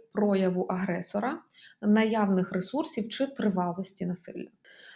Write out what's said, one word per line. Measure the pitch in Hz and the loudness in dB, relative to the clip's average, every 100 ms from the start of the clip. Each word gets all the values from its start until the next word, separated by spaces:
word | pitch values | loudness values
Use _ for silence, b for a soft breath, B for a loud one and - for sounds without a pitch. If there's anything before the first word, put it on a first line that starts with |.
| - | -8
прояву | 214 208 196 185 180 | 0 2 4 2 2
агресора, | 185 185 190 175 175 202 240 330 - B B B | -2 -2 -2 -2 -2 -2 -4 -6 -10 B B B
наявних | 208 214 220 220 202 185 180 | 4 4 4 2 4 2 2
ресурсів | 180 - 269 320 - 214 | -2 -2 -2 -2 -4 -4
чи | - 269 | -2 -4
тривалості | - 214 185 175 175 185 - 180 | 0 0 0 -2 -2 -6 -6 -6
насилля. | 175 - - - _ B B B | -6 -8 -10 -12 _ B B B